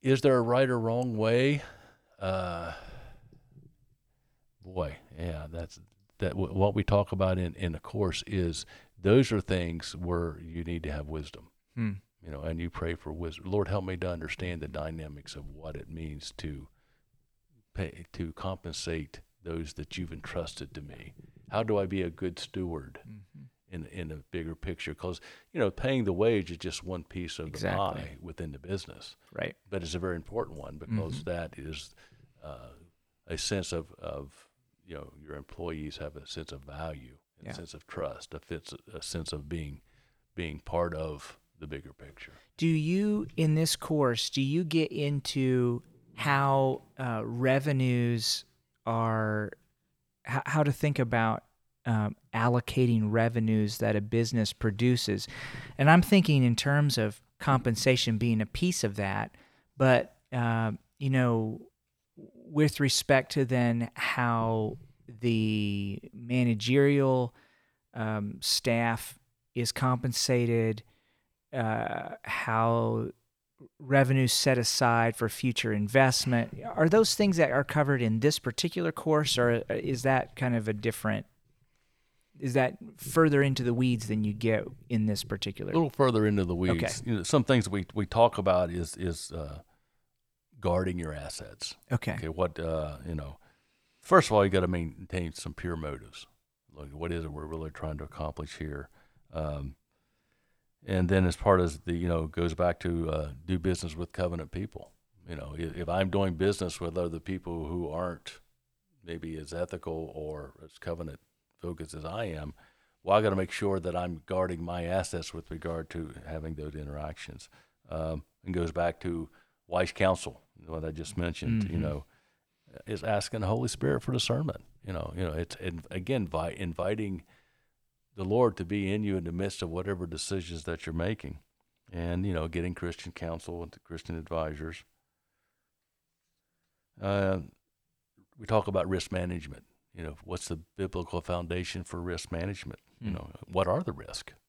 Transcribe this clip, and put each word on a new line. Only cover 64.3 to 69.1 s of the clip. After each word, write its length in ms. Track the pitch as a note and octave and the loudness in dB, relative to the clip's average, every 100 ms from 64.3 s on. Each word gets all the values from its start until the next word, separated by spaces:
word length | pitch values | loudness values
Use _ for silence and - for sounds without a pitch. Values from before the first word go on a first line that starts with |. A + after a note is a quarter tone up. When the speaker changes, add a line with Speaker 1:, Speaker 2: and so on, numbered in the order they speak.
| A#2 A2+ A2+ G#2+ - - _ - A2+ | 2 2 2 0 -4 -14 _ -20 -2
Speaker 2:
the 800 | A#2+ A2+ A2 G#2+ G#2 G2+ G2 G2 - | 2 4 2 2 0 0 -2 -6 -10
managerial, 1200 | G#2 A#2+ B2+ A#2+ A2 A2 C3+ C#3 C#3+ C3+ C3 A#2+ _ _ _ _ _ _ | -16 -2 2 4 2 4 6 6 6 4 4 0 _ _ _ _ _ _
um, 440 | - A2 G#2+ G#2 - | -6 -4 -2 -4 -4
staff 800 | - - - A#2 A#2 A2+ - | -2 0 2 2 2 0 -6